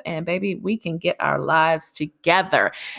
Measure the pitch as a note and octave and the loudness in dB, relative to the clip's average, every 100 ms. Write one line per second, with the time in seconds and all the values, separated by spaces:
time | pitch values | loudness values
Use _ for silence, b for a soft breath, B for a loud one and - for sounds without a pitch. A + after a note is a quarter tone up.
0 | D#3+ E3 E3+ F3+ G3 F#3 - A3+ E3+ E3 | -6 -6 -2 -2 -2 -4 -4 -4 -4 -4
1 | E3 - C#3+ C#3+ C#3 D#3+ D#3+ D#3+ - - | -2 -2 0 0 2 4 4 2 -2 -6
2 | D3+ - - F3+ F#3 C3+ G2 B B | -8 -4 2 2 4 2 2 B B